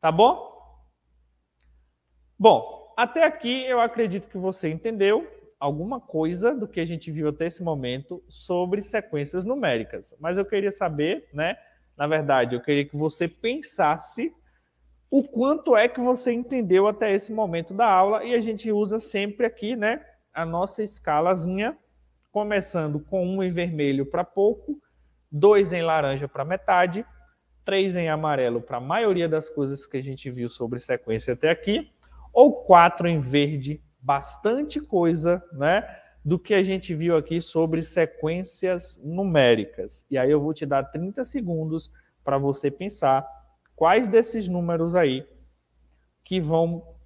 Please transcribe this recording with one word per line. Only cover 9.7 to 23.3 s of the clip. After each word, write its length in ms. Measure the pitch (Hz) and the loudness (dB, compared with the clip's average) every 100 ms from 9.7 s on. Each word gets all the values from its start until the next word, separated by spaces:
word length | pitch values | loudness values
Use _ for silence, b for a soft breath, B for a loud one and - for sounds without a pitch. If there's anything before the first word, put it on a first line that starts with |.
| 120 107 104 - - | -2 -4 -10 -14 -10
Mas 160 | 160 185 | -4 -4
eu 80 | 196 | -2
queria 260 | 208 202 | -2 -2
saber, 560 | 196 180 147 151 262 - | -2 -4 -2 -2 -2 -8
né, 240 | 143 165 - b b b - | -6 -4 -6 b b b -6
na 100 | 147 | -2
verdade, 480 | 156 143 135 120 120 | 0 2 2 2 -2
eu 60 | |
queria 240 | 135 143 143 | 0 0 0
que 100 | 147 | -2
você 320 | 156 - 175 | -4 -2 -6
pensasse 1040 | - 226 269 294 - 160 160 - - 311 - _ _ _ _ _ _ _ | -4 -6 -6 -8 0 0 0 -6 -6 -8 -8 _ _ _ _ _ _ _
o 100 | 269 | 0
quanto 540 | - 220 262 302 320 233 | 0 0 0 0 4 4
é 140 | 240 | 4
que 100 | 254 | 2
você 320 | 247 247 247 | 0 0 0
entendeu 560 | 233 240 262 202 185 202 | -2 -2 -4 2 4 4
até 240 | 208 220 | 2 0
esse 220 | 196 202 | 0 -2
momento 400 | 220 208 165 165 | -4 -2 -4 -6
da 180 | 196 233 | 0 4
aula, 320 | 185 196 214 | 6 4 2
e 100 | 233 | 0
a 60 | 240 | -2
gente 320 | 220 214 226 | -2 -6 -2
usa 280 | 208 208 220 | -2 0 -4
sempre 460 | - 202 202 202 233 | -4 -4 -4 -2 -2
aqui, 300 | 226 202 240 | -2 -6 -2
né, 300 | 208 254 - _ _ | -2 -2 -8 _ _
a 120 | - 165 | -8 -6
nossa 360 | 170 196 - | -4 -4 -4
escalazinha, 960 | 208 - - 151 170 185 165 185 220 320 _ _ _ _ _ | -8 -6 -2 2 2 2 -2 -4 -4 -6 _ _ _ _ _
começando 680 | 208 208 208 190 180 156 147 | -6 -2 -2 -2 -4 -4 -4
com 260 | 151 190 | -4 -4
um 160 | 180 | -2